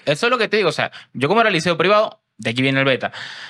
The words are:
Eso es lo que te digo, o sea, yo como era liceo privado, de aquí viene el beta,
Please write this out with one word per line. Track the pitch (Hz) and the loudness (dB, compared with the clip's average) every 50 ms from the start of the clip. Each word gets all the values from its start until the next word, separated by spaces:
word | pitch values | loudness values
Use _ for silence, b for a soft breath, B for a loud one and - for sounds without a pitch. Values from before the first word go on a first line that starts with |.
| - | -2
Eso | - 151 147 - | -2 -2 0 0
es | 240 | 0
lo | 254 254 | 0 0
que | - 202 | 0 0
te | 208 | 0
digo, | 214 202 165 | 0 2 0
o | - | 0
sea, | - 120 - - B B B B | 0 -2 -4 -6 B B B B
yo | 123 127 147 | -2 -2 0
como | 190 226 233 | 2 4 4
era | 220 | 4
liceo | 196 160 156 180 170 | 2 0 0 0 0
privado, | 160 165 185 208 208 220 - - _ _ _ _ - | 2 2 4 4 4 2 0 -2 _ _ _ _ -8
de | 107 117 | -6 -4
aquí | 113 123 131 | -2 0 0
viene | 135 135 135 | 2 2 2
el | 135 | 2
beta, | 135 131 113 107 98 - B B B B B B B | 2 2 0 -2 -6 -8 B B B B B B B